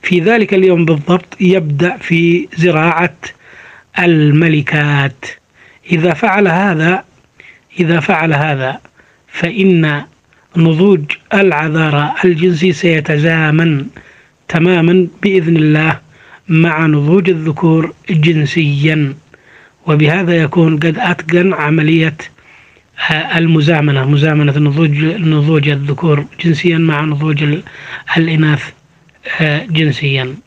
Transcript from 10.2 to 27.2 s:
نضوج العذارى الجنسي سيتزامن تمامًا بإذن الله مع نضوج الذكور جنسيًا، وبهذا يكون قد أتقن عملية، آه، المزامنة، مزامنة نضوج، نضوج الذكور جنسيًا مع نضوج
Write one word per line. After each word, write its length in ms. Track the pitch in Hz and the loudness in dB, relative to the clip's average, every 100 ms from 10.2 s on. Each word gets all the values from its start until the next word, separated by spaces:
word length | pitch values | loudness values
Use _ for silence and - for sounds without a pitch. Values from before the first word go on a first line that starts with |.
| _ _ _ 175 | _ _ _ 0
نضوج 440 | 165 156 196 185 147 - _ | 2 4 4 2 0 -10 _
العذارى 800 | 196 196 147 156 156 156 147 147 151 185 | 0 2 0 -2 0 0 0 -2 0 0
الجنسي 480 | 165 180 165 185 | 2 0 2 0
سيتزامن 1120 | 175 170 160 151 151 160 165 156 151 165 143 180 - - - _ _ _ | 0 0 0 -2 0 0 0 0 2 2 -2 -6 -16 -20 -20 _ _ _
تمامًا 600 | 165 170 180 165 185 175 - | 0 2 2 4 2 0 -2
بإذن 340 | 202 190 160 165 | 0 0 2 2
الله 420 | 156 151 160 - _ - - - - | 2 2 0 -4 _ -20 -20 -20 -2
مع 360 | 160 165 156 160 | 2 2 2 0
نضوج 440 | 151 143 185 185 | 0 2 2 2
الذكور 640 | 170 156 147 170 160 160 - - | -2 -4 -2 2 2 0 -8 -4
جنسيًا، 1040 | 160 151 160 143 170 151 143 151 156 143 139 _ - _ - - _ - | 0 2 0 0 0 0 0 0 0 -2 -6 _ -20 _ -20 -20 _ -2
وبهذا 500 | 151 151 170 175 170 | 2 2 2 0 0
يكون 400 | 156 170 160 156 | 0 2 2 2
قد 200 | 165 156 | -2 -2
أتقن 560 | 170 175 160 175 185 | -4 -4 -2 0 2
عملية، 640 | 170 151 160 156 165 160 156 - _ _ - _ _ _ - - | 0 0 0 2 2 0 -4 -18 _ _ -20 _ _ _ -8 -4
آه، 260 | 156 165 165 | -4 -2 -2
المزامنة، 720 | 165 156 147 160 147 139 135 | 2 2 2 2 0 0 0
مزامنة 480 | 143 151 151 147 143 | 2 2 2 0 2
نضوج، 460 | 147 143 165 147 | 0 2 0 0
نضوج 680 | 156 214 160 151 147 156 143 | -2 -2 0 0 2 2 0
الذكور 560 | 139 143 135 170 147 143 - 175 | -2 -4 -4 0 -2 -4 -6 -2
جنسيًا 320 | 156 180 165 | 0 0 0
مع 240 | 165 147 | 0 0
نضوج 420 | 156 143 | -2 -2